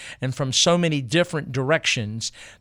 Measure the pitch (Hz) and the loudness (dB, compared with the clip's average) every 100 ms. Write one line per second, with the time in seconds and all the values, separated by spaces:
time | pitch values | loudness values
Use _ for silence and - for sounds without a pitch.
0 | - - 131 131 135 123 - 175 170 147 | -14 -6 -6 -2 -2 2 4 4 4 0
1 | 123 160 175 156 - 131 131 156 - - | 2 2 2 -2 -4 -4 0 2 2 -2
2 | 107 110 - - - - | -2 -6 -8 -10 -20 -16